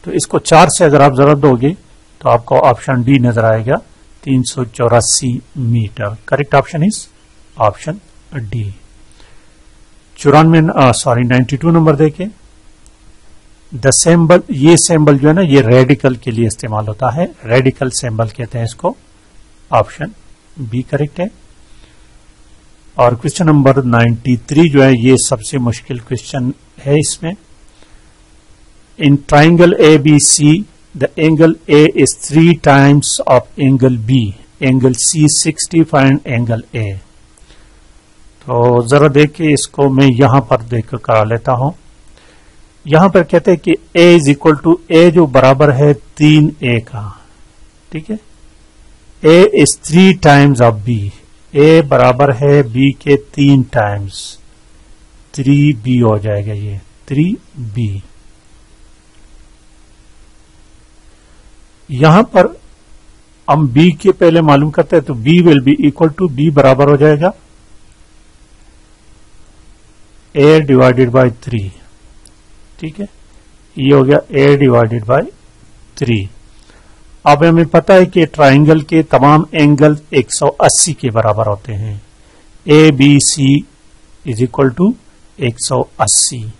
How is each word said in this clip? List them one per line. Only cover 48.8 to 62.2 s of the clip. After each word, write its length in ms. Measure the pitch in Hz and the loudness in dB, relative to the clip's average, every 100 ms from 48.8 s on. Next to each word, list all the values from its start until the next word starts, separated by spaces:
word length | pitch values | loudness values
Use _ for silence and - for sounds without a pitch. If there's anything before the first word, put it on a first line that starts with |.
| - _ _ _ | -20 _ _ _
A 140 | 156 170 202 175 | 2 4 4 2
is 140 | 143 - | -2 -4
three 300 | - 160 190 185 | -4 2 2 4
times 360 | 156 143 143 127 | 2 4 4 2
of 200 | 120 107 104 | 0 0 -6
B, 120 | 113 98 - _ - _ | -6 -6 -14 _ -20 _
A 300 | 143 151 160 147 | 2 4 4 2
बराबर 460 | 131 123 123 139 | 2 2 2 0
है 280 | 120 143 143 | 0 2 2
B 280 | 127 120 139 135 | 0 0 -2 -2
के 140 | - 139 - - | -2 -2 -2 -2
तीन 280 | 139 139 127 | 2 2 0
times, 440 | 123 104 101 98 - - - - _ _ _ _ - _ _ _ | -4 -4 -6 -10 -14 -18 -20 -20 _ _ _ _ -20 _ _ _
थ्री 400 | - 131 143 147 123 | -8 -2 2 0 -2
बी 220 | 113 123 | -4 0
हो 180 | 117 107 | 0 0
जाएगा 340 | 107 101 101 | -4 -6 -6
ये, 260 | 104 104 101 - _ - | -10 -12 -14 -18 _ -8
थ्री 160 | 139 170 214 _ 147 | -4 -4 -6 _ -16
बी। 460 | 117 104 110 98 - - _ _ _ _ _ _ _ _ _ _ - - _ _ _ _ _ _ _ _ _ _ _ _ _ _ _ _ _ _ _ _ _ _ _ _ - | -12 -8 -8 -8 -16 -20 _ _ _ _ _ _ _ _ _ _ -20 -20 _ _ _ _ _ _ _ _ _ _ _ _ _ _ _ _ _ _ _ _ _ _ _ _ -14
यहां 340 | 131 156 175 | -2 2 2